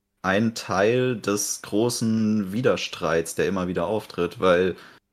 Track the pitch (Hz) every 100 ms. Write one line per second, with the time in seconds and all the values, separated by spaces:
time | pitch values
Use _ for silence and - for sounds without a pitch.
0 | _ _ 92 98 113 110 - 95 107 123
1 | 127 113 98 101 - - - 101 120 -
2 | 113 110 107 107 95 107 127 87 - -
3 | 85 82 82 - 80 95 90 87 85 107
4 | - - 87 - 90 87 92 - - -
5 | _